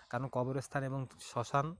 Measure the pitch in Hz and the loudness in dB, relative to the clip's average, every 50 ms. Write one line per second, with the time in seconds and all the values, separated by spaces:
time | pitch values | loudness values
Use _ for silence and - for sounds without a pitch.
0 | - - - 120 135 127 - 123 123 131 131 139 - - - 143 135 131 135 135 | -8 -2 -2 -2 0 0 2 2 2 2 0 -2 -2 0 -2 0 0 0 -2 -2
1 | 131 - - - - - - 123 113 - - 139 139 160 175 | -4 -4 -8 -14 -12 -4 -2 -2 -2 4 4 2 2 2 -4